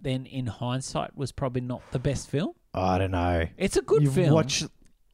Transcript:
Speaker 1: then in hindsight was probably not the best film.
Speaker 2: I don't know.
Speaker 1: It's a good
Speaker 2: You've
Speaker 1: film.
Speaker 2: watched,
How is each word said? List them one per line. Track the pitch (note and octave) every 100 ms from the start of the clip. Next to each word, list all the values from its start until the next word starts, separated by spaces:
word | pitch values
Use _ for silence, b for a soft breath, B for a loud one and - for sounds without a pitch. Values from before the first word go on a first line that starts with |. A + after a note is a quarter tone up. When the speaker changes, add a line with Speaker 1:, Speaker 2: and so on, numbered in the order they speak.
Speaker 1:
then | D3 C3 C3
in | C3+ A#2+
hindsight | - B2 B2+ - D#3 - -
was | C3+
probably | - C3+ B2+
not | B2 B2 -
the | C3
best | C#3 B2 -
film. | C#3 A3+ - _
Speaker 2:
I | - F#2 F#2
don't | F#2+
know. | F2+ F2 E2+ E2 -
Speaker 1:
It's | F#3+ F#4
a |
good | C4 F#4
Speaker 2:
You've | C#3+
Speaker 1:
film. | C#3 E3
Speaker 2:
watched, | D#3 C#3 - D#3 - - _ _